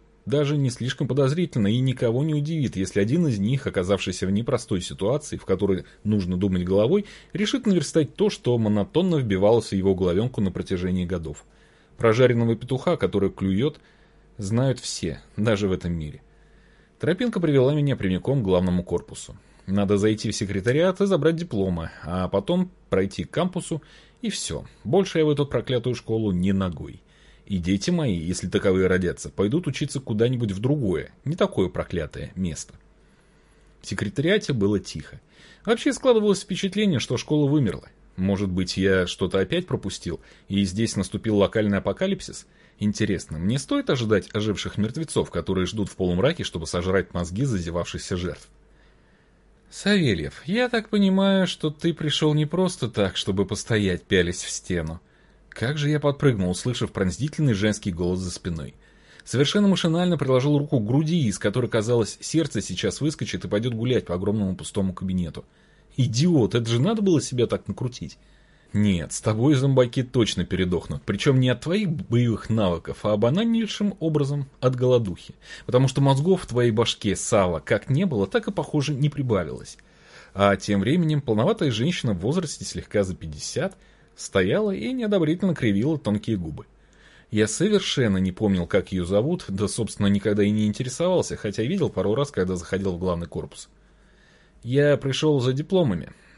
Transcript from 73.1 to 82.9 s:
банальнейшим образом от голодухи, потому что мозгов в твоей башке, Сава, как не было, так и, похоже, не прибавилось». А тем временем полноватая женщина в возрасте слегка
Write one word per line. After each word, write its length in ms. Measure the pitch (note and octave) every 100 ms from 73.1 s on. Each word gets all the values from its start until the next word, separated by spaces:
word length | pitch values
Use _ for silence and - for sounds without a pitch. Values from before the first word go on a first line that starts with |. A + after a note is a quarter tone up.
| G#2
банальнейшим 800 | A#2 F3 A#3 A3+ G#3+ - G3+ -
образом 500 | D#3+ D3+ C#3 C#3+ C3+ -
от 160 | B2+ B2+
голодухи, 580 | B2+ B2 G2+ E2 - - - - -
потому 220 | B2 C3+
что 120 | C#3+
мозгов 420 | C#3 C3+ E3 F#3
в 40 | -
твоей 240 | A#2+ A#2+
башке, 460 | G#2+ A2 - G#2 F#2
Сава, 420 | - G#2+ F#2 D#2+
как 320 | - G#2+ -
не 160 | C3+ G3
было, 220 | A2+ F#2+
так 180 | A#3+ G#3+
и, 60 |
похоже, 420 | F#3+ C#3+ D3+ C#3
не 140 | C3+ D3
прибавилось». 680 | C#3+ B2+ G2 D#2 B1+ - - _ _ - - -
А 220 | F#2+ G2+
тем 260 | G2 - G2+
временем 400 | G#2 F3 D#3+ D3+
полноватая 520 | B2+ G#2+ D3 A3+ D#3
женщина 400 | G#2+ C#3+ F3+ B2
в 80 | F#2
возрасте 440 | G2+ F3+ D#3+ -
слегка 380 | - F2 -